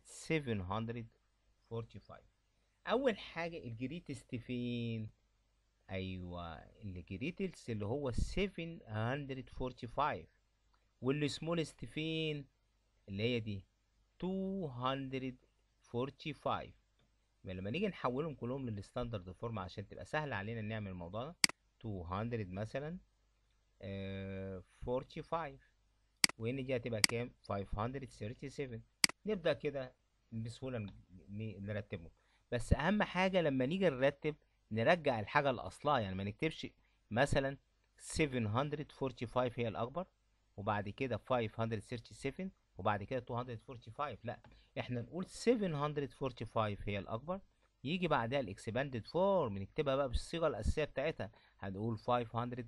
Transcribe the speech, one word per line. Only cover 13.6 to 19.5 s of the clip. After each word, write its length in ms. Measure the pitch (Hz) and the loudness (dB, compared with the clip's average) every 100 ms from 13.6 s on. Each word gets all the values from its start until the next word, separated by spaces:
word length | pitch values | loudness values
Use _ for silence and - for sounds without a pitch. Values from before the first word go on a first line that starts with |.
| - _ _ _ _ - | -8 _ _ _ _ -4
two 460 | 185 190 190 190 160 120 | -2 0 0 -2 -4 0
hundred 520 | 131 135 135 131 131 127 _ _ _ _ - | 0 0 -2 -2 -4 -6 _ _ _ _ -4
forty-five. 800 | 120 139 - 160 135 135 98 62 - _ _ _ _ _ _ | -2 -2 -2 -8 -4 -2 -2 -4 -14 _ _ _ _ _ _
يبقى 100 | 92 | -8
لما 160 | 92 98 | -4 -2
نيجي 180 | 151 208 | 0 0
نحولهم 460 | - 131 127 160 | 0 0 0 -2
كلهم 360 | 123 120 135 127 | -4 -4 -4 -4
للستاندرد 600 | 101 - 127 120 107 90 | -6 -6 -4 -2 -4 -6
فورم 280 | - 120 | -8 -6